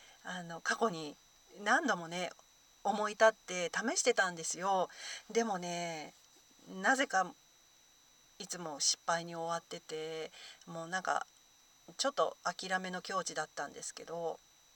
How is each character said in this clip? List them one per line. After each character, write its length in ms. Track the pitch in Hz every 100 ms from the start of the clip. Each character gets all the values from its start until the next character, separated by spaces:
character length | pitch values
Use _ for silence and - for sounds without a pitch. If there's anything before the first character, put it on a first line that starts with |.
| - -
あ 180 | - 180
の、 180 | 170 165
過 160 | - 226
去 120 | 226
に 280 | 165 151 - _ _ _ - 208
何 200 | 262 302
度 120 | 180
も 100 | 165
ね、 220 | 175 180 - _ _ _ _ 202
思 240 | 208 208
い 40 |
立 120 | 208 220
っ 80 |
て 380 | 220 - 180 170 -
試 220 | 220 359
し 40 |
て 100 | 254
た 160 | 233 185
ん 60 | 170
で 80 | 160
す 120 | -
よ。 300 | 190 190 175 - - - -
で 140 | 220
も 140 | 226 190
ね、 560 | 175 175 170 156 156 - - - _ - - 190
な 140 | 202 262
ぜ 120 | 269
か 220 | 190 180 - _ _ _ _ _ _ _ _ _ _
い 80 | 190
つ 100 | 175
も 220 | 165 139
失 180 | - - -
敗 200 | 170 170
に 100 | 170
終 160 | 165
わ 60 | 170
っ 60 |
て 180 | - 170
て、 500 | - 156 160 160 160 - - - -
も 200 | 170 165
う 20 |
な 140 | 185
ん 20 |
か 240 | - 147 - _ _ _ _ _ - 175
ち 80 | 277
ょ 40 |
っ 40 |
と 240 | 269 160 - 175
諦 340 | 175 185 185
め 120 | 185
の 100 | 180
境 200 | - 190 170
地 100 | 156
だ 80 |
っ 60 | 156
た 140 | - 143
ん 60 |
で 100 | 131
す 100 | -
け 120 | - -
ど、 340 | 170 165 185 _ _ _